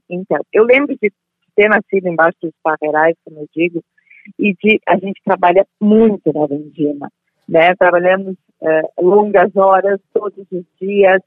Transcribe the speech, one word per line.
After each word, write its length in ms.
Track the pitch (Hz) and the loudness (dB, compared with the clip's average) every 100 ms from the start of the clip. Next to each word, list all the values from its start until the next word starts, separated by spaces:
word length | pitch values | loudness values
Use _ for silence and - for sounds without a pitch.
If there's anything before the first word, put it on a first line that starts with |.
| - | -12
Então, 280 | 180 190 147 - | -10 -6 -6 -2
eu 140 | - 233 | 0 2
lembro 320 | 262 285 277 | 2 0 -4
de 80 | 208 _ _ _ _ - | -6 _ _ _ _ 0
ter 140 | 214 | 2
nascido 400 | 208 - 196 180 | 0 -2 -4 -4
embaixo 280 | 165 165 - | 0 -2 -2
dos 100 | 165 - | -14 -8
parreirais, 540 | 160 156 151 151 160 165 | -6 -4 -2 0 0 -2
como 160 | - 156 | -10 -18
eu 80 | 147 156 | -12 -6
digo, 260 | 175 170 - _ _ _ - - | -6 -6 -14 _ _ _ -18 -6
e 160 | 208 180 | -4 -2
de, 200 | 208 220 - | 0 0 0
a 120 | 185 | -4
gente 240 | 196 190 | -4 -10
trabalha 420 | - 185 180 180 - - | -4 0 2 2 0 -2
muito 500 | 208 214 226 196 160 | 2 4 4 2 -4
na 120 | 151 147 | -2 -4
vindima, 640 | 143 151 143 147 143 139 _ _ _ - | -6 -10 -6 -6 -6 -12 _ _ _ -2
né? 260 | 165 170 185 | 2 2 2
Trabalhamos, 600 | 180 175 180 190 190 185 _ - | 2 2 0 -2 -4 -14 _ -8
é, 200 | 160 160 156 - | -2 -2 -4 -2
longas 560 | 180 202 208 196 190 196 | 2 2 2 2 0 2
horas, 420 | 190 190 196 196 _ | 2 2 0 -4 _
todos 320 | 220 208 190 196 | -6 -6 -12 -12
os 140 | 180 180 - | -12 -12 -12
dias 440 | 190 202 190 190 | -6 2 2 2